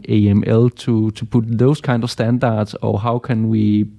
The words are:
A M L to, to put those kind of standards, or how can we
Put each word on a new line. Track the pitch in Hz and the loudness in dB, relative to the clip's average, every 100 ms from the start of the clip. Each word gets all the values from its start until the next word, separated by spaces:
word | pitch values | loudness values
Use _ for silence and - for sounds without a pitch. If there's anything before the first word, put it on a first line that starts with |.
| - | 2
A | 113 104 | 2 4
M | 101 - | 2 2
L | 113 123 | 2 2
to, | - - 110 110 | 0 -2 0 0
to | - 113 | -4 -2
put | 120 113 113 | -2 0 0
those | 127 147 | 0 0
kind | - 117 | -2 -2
of | 120 | -4
standards, | - 113 120 120 110 104 - | -4 -2 0 0 0 -4 -4
or | 110 107 | -4 -2
how | 120 120 | -2 -4
can | - 113 110 | -2 -2 0
we | 110 104 104 104 | 0 2 0 -2